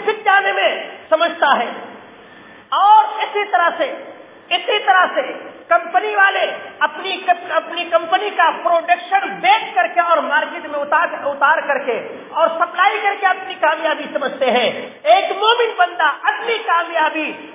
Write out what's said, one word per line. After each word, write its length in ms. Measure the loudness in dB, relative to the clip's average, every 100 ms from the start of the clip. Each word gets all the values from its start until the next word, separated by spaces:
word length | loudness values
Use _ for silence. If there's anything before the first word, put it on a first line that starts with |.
بک 220 | -4 -2 2
جانے 260 | 2 2
میں 360 | 0 0 -2 -10 -12 -2
سمجھتا 480 | 0 0 0 2 2
ہے، 80 | -2 -8 -16 -18 -20 -20 -20 -20 -20 -20 -4
اور 340 | 2 6 6
اسی 420 | 6 -2 -4 -4 0
طرح 180 | 2 2 0
سے، 180 | -4 -6 -14 -20 -20 -18 -6
اسی 300 | -4 -2 -2
طرح 260 | 4 4 4 0
سے 60 | -4 -6 -14 -12 0
کمپنی 480 | 0 2 -2 0 4
والے 400 | 4 4 -2 -4 -10 -4
اپنی 360 | -4 -2 -6 -4
کپ-، 360 | 0 0 0
اپنی 320 | -4 -4 -8
کمپنی 460 | -2 -2 0 -2 -2
کا 220 | 2 2 2
پروڈکشن 680 | 0 0 2 0 2 -2 0
بیچ 460 | -2 2 2 2 0
کر 120 | 0
کے 60 | 2
اور 180 | 2 2
مارکیٹ 480 | 2 0 -2 -8 -8
میں 140 | -6
اتار، 280 | 0 0 0 -2
اتار 340 | -6 0 2 2 0
کر 100 | -2
کے 300 | -2 -6 -6 -14 -8
اور 180 | 0 0
سپلائی 520 | 0 -2 2 2 2
کر 120 | -2 0
کے 60 | 0
اپنی 280 | 0 -6
کامیابی 500 | -2 0 0 -2 -4 -4
سمجھتے 380 | -4 -4 -2 0
ہیں۔ 380 | 2 0 -4 -10 -6
ایک 280 | 2 4 4
مومن 400 | 0 2 2 2 2
بندہ 260 | 0 2
اپنی 540 | 0 0 -2 -2 -2 -4
کامیابی 760 | 0 0 0 0 -2 -2 -6 -8 -16